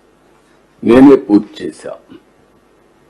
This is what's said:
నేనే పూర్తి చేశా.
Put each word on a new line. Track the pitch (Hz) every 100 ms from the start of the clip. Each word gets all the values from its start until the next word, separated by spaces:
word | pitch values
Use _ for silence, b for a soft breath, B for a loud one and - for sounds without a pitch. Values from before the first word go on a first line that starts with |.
| _ _ _ _ _ _ _ _
నేనే | - 123 139 135
పూర్తి | - 104 107 - 90
చేశా. | - - - _ - _ _ _ _ _ _ _ _